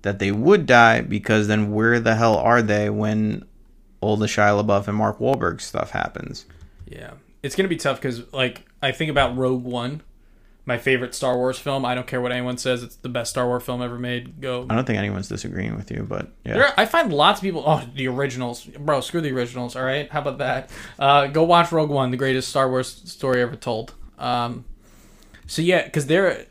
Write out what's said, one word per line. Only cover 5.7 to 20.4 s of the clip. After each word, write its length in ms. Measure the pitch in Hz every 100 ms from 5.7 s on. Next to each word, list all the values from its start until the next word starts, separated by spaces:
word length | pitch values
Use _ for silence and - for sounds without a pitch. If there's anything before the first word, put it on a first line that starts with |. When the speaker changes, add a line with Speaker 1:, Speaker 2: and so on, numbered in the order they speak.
| - -
Speaker 1:
happens? 540 | - 50 - - - - - - - -
Speaker 2:
Yeah. 260 | - 117 - _ _
It's 120 | 139 -
gonna 120 | 190
be 80 | 165
tough 240 | 147 131
'cause, 220 | 135 120 120
like, 300 | 139 127 - _ _
I 80 | 135
think 180 | 123 156
about 260 | 143 131 123
Rogue 260 | 131 127
One, 380 | 123 120 120 151 - - _ _ _ _
my 120 | - 120
favorite 360 | - 131 123
Star 220 | - 135 123
Wars 220 | 127 131
film. 260 | 147 135
I 100 | 127
don't 120 | 123 123
care 140 | 131
what 100 | 123
anyone 240 | 123 123 123
says. 260 | 131 123
It's 120 | 123 -
the 120 | 127
best 220 | 123 117
Star 160 | - 123
Wars 160 | 123
film 160 | 123 123
ever 160 | 123 120
made. 420 | 123 120 123 -
Go. 260 | 135 123 127
Speaker 1:
I 40 | 110
don't 80 | 131
think 120 | 104
anyone's 300 | 104 98 98
disagreeing 480 | 101 - 90 104 104
with 140 | 101
you, 140 | 110 104
but 240 | - - -
yeah. 100 | -
Speaker 2:
There, 180 | 113 277 -
I 80 | 220
find 260 | 330 277
lots 260 | 147 165 208
of 20 |
people, 180 | 190 165 135
oh, 160 | 151 120
the 120 | 135 131
originals. 560 | 127 139 127 123 120
Bro, 360 | - - 147 143
screw 180 | 120 170
the 100 | 151
originals, 420 | 131 120 127 120 127
all 60 |
right? 260 | 131 135 143
How 100 | 151
about 180 | 139
that? 320 | 135